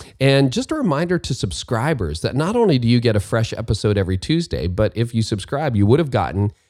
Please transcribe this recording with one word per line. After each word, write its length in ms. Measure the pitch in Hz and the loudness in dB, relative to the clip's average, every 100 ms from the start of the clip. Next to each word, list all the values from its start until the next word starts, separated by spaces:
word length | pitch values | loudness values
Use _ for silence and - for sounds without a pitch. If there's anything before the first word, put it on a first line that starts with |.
| - - | -16 -2
And 320 | 135 139 135 | 2 4 2
just 220 | 190 262 | 0 -4
a 20 | |
reminder 440 | 311 233 143 175 180 | -2 0 0 0 -2
to 160 | - | -4
subscribers 880 | 127 98 - - 113 139 143 82 78 | -4 -4 -6 -4 -2 0 -2 -4 -4
that 120 | - | -4
not 220 | 127 165 240 | -2 0 2
only 220 | 220 135 | 2 4
do 100 | 117 | 4
you 100 | 123 | 4
get 160 | 117 | 4
a 60 | 104 | 2
fresh 320 | - 113 113 | 0 0 -2
episode 460 | - 113 110 107 101 | -4 -4 0 0 2
every 180 | 90 92 | 0 -2
Tuesday, 500 | - 160 165 64 82 | 0 -2 -2 -4 -4
but 300 | 90 107 104 | 0 -2 0
if 180 | 117 | -2
you 60 | 131 | -2
subscribe, 560 | 110 101 - 139 156 110 | -2 -2 -4 -4 -2 2
you 80 | |
would 140 | 101 139 | 4 4
have 120 | 151 | 2
gotten 440 | 117 69 87 101 - _ | 0 -2 -2 -4 -4 _